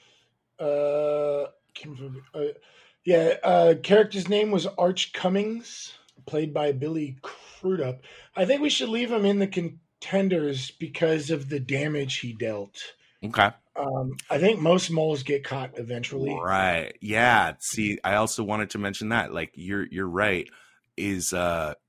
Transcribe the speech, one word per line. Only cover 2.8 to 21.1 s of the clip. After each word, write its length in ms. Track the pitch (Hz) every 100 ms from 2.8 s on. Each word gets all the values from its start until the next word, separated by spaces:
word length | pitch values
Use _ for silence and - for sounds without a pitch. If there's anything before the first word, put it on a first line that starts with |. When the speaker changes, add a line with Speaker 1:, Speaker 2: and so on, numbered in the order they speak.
| _ _
Speaker 1:
yeah, 320 | - 170 165 170
uh, 320 | 180 180 170 156
character's 460 | 131 202 208 196 175
name 220 | 208 214
was 140 | 196 175
Arch 460 | - 175 185 -
Cummings, 800 | - 185 190 214 226 240 - - - _ _ -
played 280 | 151 156
by 180 | 151 147
Billy 460 | 135 147 160 147 131
Crudup. 800 | - - - - 185 185 131 127 - - - -
I 100 | 185
think 160 | 277
we 80 | 294
should 200 | - 247
leave 220 | 226 240
him 140 | 226 196
in 140 | 202
the 80 | 196
contenders 1200 | 190 170 - _ _ - 196 196 175 147 135 131
because 580 | - 165 - 160 160 143
of 200 | 160 135
the 100 | 143
damage 600 | 120 135 151 147 135 -
he 140 | 123
dealt. 480 | 110 113 104 101 - - - _ _
Speaker 2:
Okay. 280 | 104 113 104 - _ -
Speaker 1:
Um, 460 | 143 135 131 131 -
I 100 | 147
think 200 | 185 214
most 300 | 156 180 180
moles 320 | 160 156 147
get 200 | 135 143
caught 340 | 139 135 131 127
eventually. 680 | 117 120 120 139 - 80 85
Speaker 2:
Right. 520 | 95 92 85 78 -
Yeah. 540 | 104 107 123 113 85 73
See, 400 | - - 104 101
I 120 | 92 101
also 280 | 110 -
wanted 260 | 104 107 101
to 60 | 104
mention 320 | 101 98 107
that. 240 | 117 85
Like, 180 | 82 82 -
you're, 300 | 87 101 95
you're 160 | 85 95
right. 400 | 90 104 90 - - - _ _ -
Is, 360 | 101